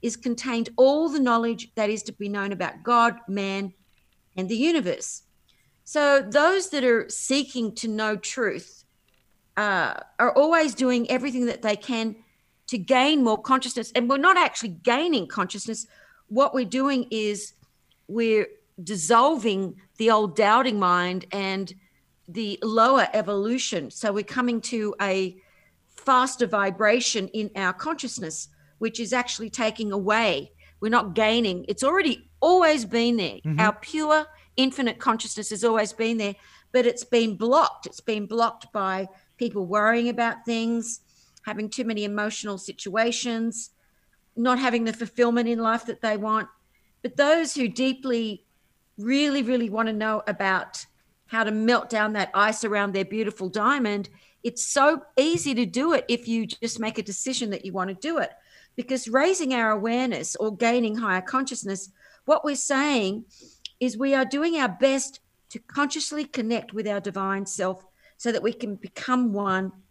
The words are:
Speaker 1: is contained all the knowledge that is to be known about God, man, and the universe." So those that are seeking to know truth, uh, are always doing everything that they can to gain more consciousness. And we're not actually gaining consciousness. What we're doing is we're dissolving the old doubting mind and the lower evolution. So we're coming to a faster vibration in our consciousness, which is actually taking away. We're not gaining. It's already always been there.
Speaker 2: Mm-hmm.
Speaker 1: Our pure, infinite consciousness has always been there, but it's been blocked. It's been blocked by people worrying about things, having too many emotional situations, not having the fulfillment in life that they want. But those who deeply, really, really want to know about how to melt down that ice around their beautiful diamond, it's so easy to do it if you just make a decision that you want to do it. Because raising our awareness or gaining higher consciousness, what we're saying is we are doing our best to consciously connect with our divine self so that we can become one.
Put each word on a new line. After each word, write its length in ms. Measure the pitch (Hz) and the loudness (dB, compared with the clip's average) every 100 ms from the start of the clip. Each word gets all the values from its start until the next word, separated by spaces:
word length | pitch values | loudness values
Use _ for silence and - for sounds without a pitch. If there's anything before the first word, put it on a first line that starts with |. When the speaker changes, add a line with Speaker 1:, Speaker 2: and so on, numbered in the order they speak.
Speaker 1:
is 140 | 240 226 | -6 -6
contained 540 | 254 233 262 233 226 - | -6 -4 -4 -4 -4 4
all 320 | 262 294 330 | 6 6 0
the 120 | 294 | 2
knowledge 520 | 254 233 233 233 - - | 2 2 0 -4 -8 -4
that 120 | 208 | -2
is 120 | 214 | -2
to 80 | - | -6
be 160 | 202 208 | -10 -6
known 240 | 202 196 | -4 -4
about 300 | 196 175 - | -4 -6 -6
God, 380 | - 240 233 233 - | 0 4 4 2 -8
man, 460 | 196 196 196 196 - _ _ _ _ _ - | -4 -4 -4 -6 -10 _ _ _ _ _ -8
and 140 | 185 | -4
the 80 | 220 | 0
universe." 680 | 294 330 180 160 - - _ _ _ _ _ _ | 2 2 0 -4 -6 -12 _ _ _ _ _ _
So 380 | - 302 285 277 | -6 0 4 4
those 480 | 196 247 311 381 370 | 4 4 6 4 0
that 140 | 302 | 0
are 260 | 254 233 - | 4 2 2
seeking 640 | - - 269 277 254 226 - | -8 -2 0 0 -4 -6 -4
to 120 | 226 | -6
know 280 | 214 220 214 | -2 -2 -2
truth, 680 | - - 220 - - - _ _ _ _ _ _ _ - | -6 -2 -2 -2 -10 -20 _ _ _ _ _ _ _ -4
uh, 420 | 208 190 139 - - _ | 0 2 0 -4 -12 _
are 160 | 240 - | 2 6
always 380 | 302 330 311 | 6 6 4
doing 360 | 226 254 247 233 | 2 2 2 2
everything 340 | 247 262 254 240 | 0 -2 -2 -2
that 140 | 233 | -2
they 140 | 220 208 | -2 -2
can 400 | - 233 226 214 _ _ _ _ - | -2 -4 -4 -6 _ _ _ _ -8
to 100 | 247 | -8
gain 460 | 175 262 269 302 | 2 4 6 4
more 180 | 240 214 | 4 2
consciousness. 500 | 220 262 254 240 226 | 2 0 0 -8 -2
And 160 | 254 240 | -2 0
we're 80 | 269 | 2
not 200 | 320 370 | 4 6
actually 320 | 311 - 233 | 4 0 -8
gaining 580 | 170 - 240 339 285 160 | -4 0 2 2 0 -2
consciousness. 580 | - 185 208 - 220 - _ - _ _ | -4 -4 -4 -10 -10 -12 _ -20 _ _
What 260 | 208 277 | 2 2
we're 120 | 262 226 | 2 -2
doing 420 | 247 269 269 240 | 0 0 0 -2
is 420 | 220 214 202 - _ _ _ _ _ _ | -4 -2 -4 -8 _ _ _ _ _ _
we're 400 | 202 226 214 202 - _ - | -2 2 2 0 -6 _ -18
dissolving 920 | 170 202 156 233 269 311 220 190 190 - _ _ | -8 -6 4 6 6 4 0 0 -4 -8 _ _
the 140 | 226 | 4
old 240 | 220 214 160 | 4 2 2
doubting 440 | 208 220 262 214 | 4 6 4 2
mind 460 | 180 180 180 185 - | 2 2 2 -4 -6
and 420 | 202 190 190 196 - _ _ _ _ _ | -6 -4 -4 -6 -12 _ _ _ _ _
the 320 | 175 220 202 | -8 -6 -4
lower 460 | 226 220 226 269 208 | -2 4 6 6 4
evolution. 760 | 214 185 202 208 247 - 190 135 | 2 0 -2 0 -2 -2 -4 -6
So 240 | - 220 | -4 -2
we're 100 | 202 | -2
coming 380 | 202 254 247 233 | -4 -2 0 -2
to 320 | - 233 214 - | -4 -4 -4 -2
a 340 | 202 190 185 180 _ _ _ _ _ | -2 0 -2 -6 _ _ _ _ _
faster 580 | - - 254 262 - 233 | -10 2 4 4 -2 -2
vibration 840 | 208 196 180 214 233 240 233 190 | 0 0 2 2 4 2 -4 -4
in 200 | 220 208 - | -6 -6 -2
our 180 | 185 | -4
consciousness, 760 | 185 294 320 254 - 165 156 - _ _ _ | -2 -6 -6 -8 -8 -10 -10 -14 _ _ _
which 220 | 226 226 | -6 -6
is 140 | 226 | -4
actually 360 | 247 247 - 220 | -2 -2 -6 -10
taking 420 | - 220 220 214 | -2 -4 -2 -4
away. 600 | 202 190 214 226 170 - _ _ _ | -4 0 2 2 0 -6 _ _ _
We're 100 | 214 | 0
not 260 | 240 214 175 | 0 0 0
gaining. 500 | 220 226 226 180 - | 2 4 2 -2 -4
It's 160 | - | -2
already 460 | 262 359 349 233 - _ | 2 2 0 -2 -8 _
always 460 | 302 370 339 302 220 | 4 6 6 4 0
been 320 | 220 233 233 | 0 0 0
there. 200 | 175 98 | -2 -6
Speaker 2:
Mm-hmm. 220 | 151 151 | -6 2
Speaker 1:
Our 140 | 214 | 2
pure, 540 | 208 - 311 302 311 302 - _ - | 2 -6 -4 2 2 2 -12 _ 0
infinite 420 | 262 262 247 - | 0 2 -2 -2
consciousness 500 | - 220 226 - 208 | 0 0 -2 -8 -8
has 140 | 208 | 0
always 280 | 226 226 214 | 2 2 0
been 260 | - 226 233 | -2 -2 0
there, 180 | 202 196 - - _ | -4 -6 -16 -20 _
but 140 | 254 240 | 2 2
it's 180 | 240 | 0
been 320 | - 240 226 185 | 0 2 2 0
blocked. 520 | 226 277 311 - - | 2 4 4 -2 -16
It's 120 | - | -12
been 280 | - 214 202 | -6 -6 -4
blocked 440 | 226 226 226 - | 0 0 0 -10
by 360 | 214 190 190 190 - _ _ | -4 -2 -2 -6 -12 _ _
people 280 | 240 233 180 | -6 -4 -2
worrying 440 | 208 214 233 240 | 2 2 2 0
about 360 | 240 233 226 - | 0 -2 -2 -4
things, 560 | 226 226 233 233 - _ _ _ _ - | -2 0 -2 -4 -10 _ _ _ _ -10
having 240 | 214 214 | -8 -8
too 140 | - | -4
many 200 | 226 214 | -4 -2
emotional 560 | 208 208 208 214 214 196 | -4 -2 -4 -4 -8 -8
situations, 1120 | - - - 190 233 233 240 226 226 226 - _ _ _ _ _ _ - | -10 -12 -6 0 0 0 -4 -2 -4 -6 -12 _ _ _ _ _ _ -2
not 240 | 240 254 | 0 2
having 240 | 262 233 | 2 0
the 100 | 226 | -2
fulfillment 560 | 226 233 - 240 233 233 | -4 -8 0 2 4 0
in 80 | 233 | 0
life 280 | 226 226 226 | 0 -2 -4
that 140 | - | -6
they 140 | 226 214 | -4 -2
want. 320 | 214 214 - _ _ _ _ _ | 0 -2 -2 _ _ _ _ _
But 160 | 247 247 | -12 0
those 380 | 285 320 320 285 | 4 4 2 -2
who 120 | 240 | -2
deeply, 800 | 170 262 262 262 233 220 202 _ _ _ _ _ - | 0 -2 0 -2 -2 -2 -8 _ _ _ _ _ -10
really, 440 | 208 269 294 277 | 0 2 2 2
really 280 | 233 254 233 | 0 0 0
want 180 | 214 226 | -2 -2
to 60 | |
know 280 | 214 220 214 - | -2 -2 -2 -2
about 580 | 208 196 190 - - - _ _ _ _ | -2 0 0 -2 -12 -18 _ _ _ _
how 160 | 220 | -2
to 80 | 214 | -2
melt 380 | 214 220 240 - | 0 2 2 2
down 240 | 226 214 | 0 0
that 180 | 214 214 | 0 -2
ice 300 | 190 208 220 | 2 2 2
around 300 | 226 208 202 | -2 -2 -2
their 120 | 196 190 | -2 -4
beautiful 440 | 214 214 208 185 | -2 -4 -4 -6
diamond, 600 | 196 214 285 226 208 196 _ _ _ | -2 0 2 0 -2 -6 _ _ _
it's 200 | 240 233 | -8 -6
so 400 | - - 277 302 - - | -2 4 4 4 -2 0
easy 360 | 285 339 294 | 2 2 -2
to 120 | 240 233 | -2 -2
do 280 | 180 302 | 0 2
it 100 | 294 - | 0 0
if 180 | 233 240 | -4 -2
you 180 | 226 220 | -4 -4
just 340 | - 233 - | -6 -8 -6
make 180 | 220 220 | -6 -6
a 60 | |
decision 480 | 208 196 - 254 233 | -8 -8 -6 -6 -4
that 140 | 196 196 | -6 -8
you 60 | |
want 180 | 185 185 | -6 -6
to 40 | |
do 240 | 190 294 330 | -6 -4 -2
it. 140 | 196 - _ - _ - | -4 -6 _ -20 _ -12
Because 320 | 240 262 226 | -4 -4 0
raising 460 | 233 311 381 302 | 2 2 0 -2
our 180 | 254 226 | 0 0
awareness 640 | 214 214 240 254 180 - - | 0 0 -2 -2 -4 -6 -4
or 200 | 220 196 | -4 0
gaining 420 | 233 240 233 214 | 0 2 0 -2
higher 240 | 220 185 | -2 -2
consciousness, 680 | 185 262 262 240 208 190 - _ _ _ - | -2 -4 -4 -8 -8 -8 -10 _ _ _ 0
what 180 | 302 | 0
we're 120 | 302 277 | 2 -4
saying 680 | - 269 294 277 196 208 - _ - _ - _ | -2 0 2 0 0 -4 -10 _ -20 _ -20 _
is 180 | 254 214 | -6 -2
we 160 | 269 | 0
are 120 | 269 262 | 2 0
doing 320 | 277 320 330 | 0 -2 0
our 120 | 254 | -2
best 500 | 175 269 269 - - _ _ _ | 2 2 2 -4 -12 _ _ _
to 100 | - | -18
consciously 680 | _ - 285 311 285 302 294 | _ -4 -2 -2 -6 -6 -6
connect 480 | - 220 233 - | -4 -2 -2 -4
with 140 | 202 214 | -6 -4
our 120 | 202 | -4
divine 460 | 202 190 190 196 196 | -4 -6 -4 -4 -6
self 400 | - 185 185 _ _ _ _ | -4 -4 -4 _ _ _ _
so 140 | 240 | -4
that 120 | 220 | 0
we 100 | 214 | -2
can 220 | 240 233 196 | -4 -8 -10
become 580 | 185 - - 254 247 | -12 -12 -2 0 2
one. 380 | 202 202 190 190 - _ | 0 0 0 -2 -8 _